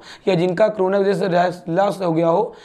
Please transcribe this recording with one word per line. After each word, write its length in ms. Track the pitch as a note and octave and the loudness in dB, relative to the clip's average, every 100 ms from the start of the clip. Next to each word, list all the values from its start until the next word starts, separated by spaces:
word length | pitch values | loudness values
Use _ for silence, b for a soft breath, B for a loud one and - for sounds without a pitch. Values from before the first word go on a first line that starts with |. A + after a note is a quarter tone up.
| B B G3+ | B B -2
या 80 | F3+ | 0
जिनका 320 | F3+ F3+ G#3+ | 0 2 0
कोरोना 280 | F3+ F#3 G3+ | 2 0 0
वजह 160 | G3 | 0
से 140 | F3+ G3 | 0 0
रह-, 420 | F3 F3+ F3 - | 0 0 -2 -4
लॉस 320 | E3 G3+ F3+ | 0 0 -2
हो 100 | F3+ | -2
गया 140 | E3 E3+ | 0 2
हो, 280 | F3 A3+ B | 2 -2 B